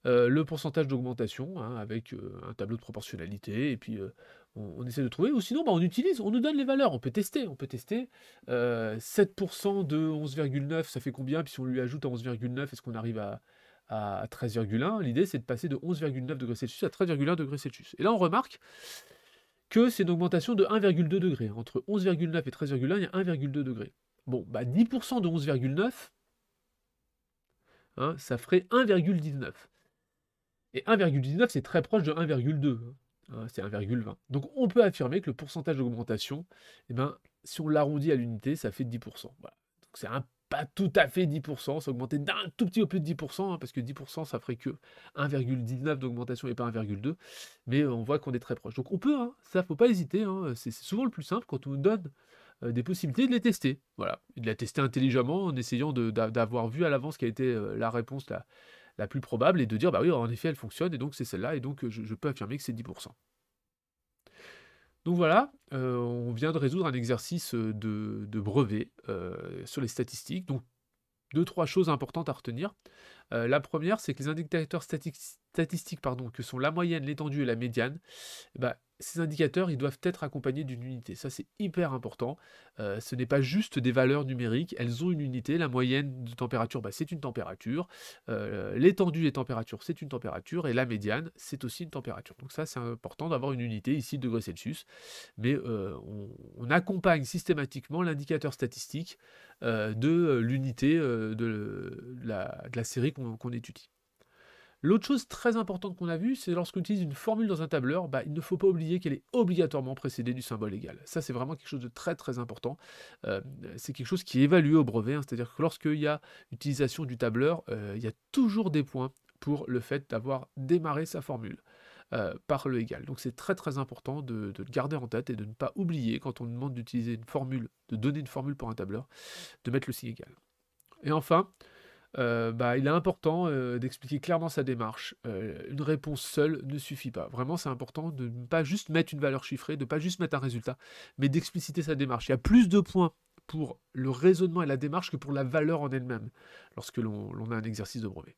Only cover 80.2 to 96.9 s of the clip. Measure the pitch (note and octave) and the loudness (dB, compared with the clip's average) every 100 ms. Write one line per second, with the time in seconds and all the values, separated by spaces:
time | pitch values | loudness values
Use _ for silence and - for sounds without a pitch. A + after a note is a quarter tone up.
80.2 | D3 C#3+ C3+ C3+ C#3 B2 B2 B2+ - - | -6 -2 -2 -2 -4 -6 -8 -8 -10 -8
81.2 | C#3 - - _ G3+ E3+ E3 C3 A2+ - | -8 -10 -14 _ -2 0 0 -2 -6 -4
82.2 | A#2+ D#3 - - - - G#2 G#2 - B2+ | -4 -4 -14 -20 -20 -8 -4 -4 -4 -4
83.2 | B2 C#3+ C3 F3+ G#3+ D3 B2 B2 C3 C#3+ | 2 4 4 2 0 0 2 4 6 4
84.2 | C#3 B2+ A#2 A#2+ F3 - A#2+ A#2+ F3 E3 | 0 -2 0 0 0 -2 -2 0 0 0
85.2 | C#3 B2+ A#2+ E3 D#3 B2 B2+ C3+ C#3+ B2+ | -2 -4 0 0 2 2 2 2 0 -6
86.2 | A#2 A#2+ B2 A#2+ A2+ C3 G#2+ - D#3 E3 | -10 -4 -2 0 0 -2 -6 -6 -6 -4
87.2 | C3+ A#2 E2 F#2+ A2 C#3+ F3 - - - | -6 -6 -8 -8 -4 -4 -4 -12 -20 -16
88.2 | - A2 G#2 G2+ G2+ G#2 E3+ F#3+ F3+ D#3+ | -6 -4 -4 -6 -4 6 8 8 2 4
89.2 | D#3 C#3 B2+ A2+ A2+ G#2 - E3 D3 B2+ | 0 0 -2 -4 -4 -8 -8 -8 -6 -6
90.2 | A2+ D2 - E3+ D#3 A#2+ B2+ A2 G#2 A#2 | -6 -8 -6 -4 0 0 0 -2 -2 -2
91.2 | E3 _ - C#3 B2 - E3 C#3+ B2+ - | -4 _ -12 -8 -8 -8 -8 -8 -8 -10
92.2 | - - C3+ - D#3 B2+ A#2+ A#2 - - | -14 -16 -10 -8 -6 -4 -6 -6 -10 -8
93.2 | D#3+ C#3 C#3 B2+ A#2+ A2 B2 C#3+ A#2+ C#3+ | -2 0 0 -2 -2 -2 0 -2 -2 -4
94.2 | B2+ A2+ G#2 E2 - D#3+ - - - - | -2 -2 -4 -8 -8 -8 -12 -20 -18 -18
95.2 | - - A#2 C#3+ A#2+ G#2+ F#2+ C#2 A#1+ G#2 | -16 -2 0 0 0 -4 -4 -6 -10 -10
96.2 | G2+ - A#2 - A#2+ E3 F3+ | -12 -14 -18 -10 2 2 4